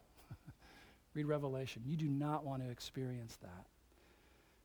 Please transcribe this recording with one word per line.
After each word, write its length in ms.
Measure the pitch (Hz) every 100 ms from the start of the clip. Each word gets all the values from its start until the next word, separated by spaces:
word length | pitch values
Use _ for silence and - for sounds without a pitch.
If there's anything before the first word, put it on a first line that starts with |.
| - - -
<laughs> 840 | - - - - - - - -
Read 120 | 151 147
Revelation. 580 | 151 139 131 131 117 127
You 100 | 160
do 140 | 156
not 340 | 139 147 151
want 200 | 143 131
to 60 | 127
experience 680 | 120 - 135 127 123 113 -
that. 240 | 95 90 - - - - - - - - - -